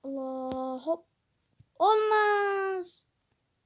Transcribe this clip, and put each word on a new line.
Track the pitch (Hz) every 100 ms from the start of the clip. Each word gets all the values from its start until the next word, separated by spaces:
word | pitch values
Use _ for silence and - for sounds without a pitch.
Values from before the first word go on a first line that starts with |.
Allah, | 269 269 262 262 262 262 262 262
hop. | 277 339 - _ _ _ _ _ _ -
Olmaz. | 381 440 427 427 415 415 403 392 381 381 349 - - _ _ _ _ _